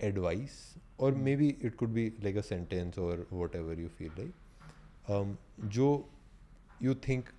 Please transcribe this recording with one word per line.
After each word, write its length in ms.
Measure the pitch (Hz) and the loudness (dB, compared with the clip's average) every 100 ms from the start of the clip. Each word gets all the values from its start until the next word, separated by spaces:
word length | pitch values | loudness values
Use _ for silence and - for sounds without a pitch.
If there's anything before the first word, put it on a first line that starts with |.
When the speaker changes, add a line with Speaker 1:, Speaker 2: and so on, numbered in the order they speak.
Speaker 1:
advice, 760 | 104 98 87 92 139 - - - - - | 0 2 2 0 -4 -12 -18 -20 -14 0
or 140 | 135 | 2
Speaker 2:
Hmm. 120 | 139 | 4
Speaker 1:
maybe 260 | 135 139 147 - 117 | 4 4 4 2 -2
it 80 | - | 0
could 160 | 113 | 0
be, 180 | 113 113 110 | 2 0 0
like, 140 | 101 101 | 0 0
a 80 | |
sentence 540 | - 90 85 92 87 92 | 0 -4 -2 -2 -2 -2
or 200 | 87 87 87 | -2 -2 -4
whatever 440 | 90 85 85 82 | -2 -2 -2 -4
you 160 | 82 82 | -4 -6
feel 220 | - 80 80 | -8 -10 -8
like, 160 | 151 - - - - - - - - | -10 -12 -20 -20 -20 -20 -20 -10 -2
um, 300 | 101 101 95 - - 107 | 0 0 -4 -12 -8 -2
jo 360 | 113 139 143 - - - - - - - - | 4 4 4 -2 -16 -20 -20 -20 -20 -20 -2
you 140 | 127 | 0
think 380 | 131 - 131 117 | 0 0 -2 -4